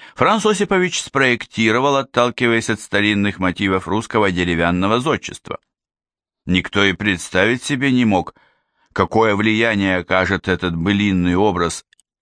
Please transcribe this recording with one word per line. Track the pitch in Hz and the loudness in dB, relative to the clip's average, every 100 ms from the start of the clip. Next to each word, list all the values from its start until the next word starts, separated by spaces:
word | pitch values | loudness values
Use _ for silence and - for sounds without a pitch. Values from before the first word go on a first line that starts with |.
| - | -10
Франц | - 156 214 214 | -2 0 2 2
Осипович | 202 202 190 180 - | 0 0 0 0 -4
спроектировал, | - 135 127 120 - - 110 113 143 139 | -6 0 0 0 -4 0 2 2 2 0
отталкиваясь | 131 123 123 - 120 113 - | -2 0 0 0 0 0 -2
от | 107 | -6
старинных | - 101 104 101 101 95 | -4 0 0 2 0 -2
мотивов | 92 85 98 95 80 | -4 -2 0 -2 -2
русского | 104 - 113 101 | -6 -2 0 0
деревянного | 90 87 85 85 90 98 117 | 0 0 0 0 0 0 0
зодчества. | 147 123 - - - - _ _ _ _ _ _ _ _ - | 0 -4 -6 -14 -14 -14 _ _ _ _ _ _ _ _ -2
Никто | 90 - 101 | -2 0 0
и | 98 | 0
представить | 87 104 90 - 92 104 123 | 0 -2 -2 -2 0 0 0
себе | - 139 139 | -4 -2 0
не | 127 113 | 2 2
мог, | 92 - - _ _ _ _ _ | 0 -2 -12 _ _ _ _ _
какое | - 92 110 113 101 | -4 0 2 2 2
влияние | 107 110 117 104 98 92 | 2 2 0 0 0 0
окажет | 85 95 92 92 - | 0 0 0 -2 -2
этот | 87 90 | -2 -2
былинный | 85 90 101 104 92 87 90 | -2 0 2 2 2 2 2
образ | 104 87 85 - - _ _ _ | 2 0 -4 -6 -16 _ _ _